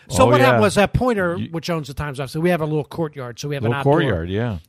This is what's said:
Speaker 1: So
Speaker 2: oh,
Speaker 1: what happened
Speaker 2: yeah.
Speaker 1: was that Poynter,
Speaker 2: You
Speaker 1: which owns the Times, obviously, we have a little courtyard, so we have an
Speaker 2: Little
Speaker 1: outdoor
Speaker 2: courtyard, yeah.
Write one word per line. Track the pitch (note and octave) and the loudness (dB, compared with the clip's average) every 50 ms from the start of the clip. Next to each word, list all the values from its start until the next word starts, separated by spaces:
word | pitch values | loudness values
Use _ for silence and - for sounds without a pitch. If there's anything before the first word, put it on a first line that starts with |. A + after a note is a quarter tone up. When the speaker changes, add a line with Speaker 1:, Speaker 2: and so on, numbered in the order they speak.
| _ - | _ -4
Speaker 1:
So | - - C4 | 2 4 4
Speaker 2:
oh, | - | 6
Speaker 1:
what | - - | 6 6
happened | - C4 B3 A3+ | 6 6 6 4
Speaker 2:
yeah. | G#3+ | 4
Speaker 1:
was | G3+ - | 4 4
that | G3+ G3+ - - | 2 2 2 2
Poynter, | - B3 B3+ A#3+ G3+ F#3 F3 E3+ | 0 0 0 0 0 0 -2 -2
Speaker 2:
You | - D#3 D#3 | -4 -6 -8
Speaker 1:
which | E3 E3 - - | -8 -8 -6 -4
owns | E3+ D#3+ D3 C3+ | -4 -4 -6 -8
the | C3+ | -8
Times, | - D3+ D3 C3+ B2+ | -8 -8 -8 -6 -8
obviously, | C#3 B2 - D#3 | -8 -8 -4 -2
we | E3 F3+ | 0 0
have | F3+ D#3+ | 0 0
a | D#3+ | 0
little | D3+ D#3 D3+ C3+ | -2 -2 -4 -4
courtyard, | - - - E3 D3+ D3 C#3+ B2+ A#2+ A#2 - | -6 -6 -6 -6 -6 -8 -10 -12 -12 -12 -10
so | - D3 | -8 -8
we | D3 | -6
have | C#3 C3 | -2 -2
an | C#3 | -2
Speaker 2:
Little | B2+ C#3 | -2 2
Speaker 1:
outdoor | C3+ C#3 C#3+ D#3 | 2 4 4 4
Speaker 2:
courtyard, | - C3 G2 E2 E2 F2 | 4 0 0 -2 -4 -4
yeah. | F#2+ G#2 A#2 B2 G2+ D#2+ - | -4 -2 -2 -4 -4 -8 -10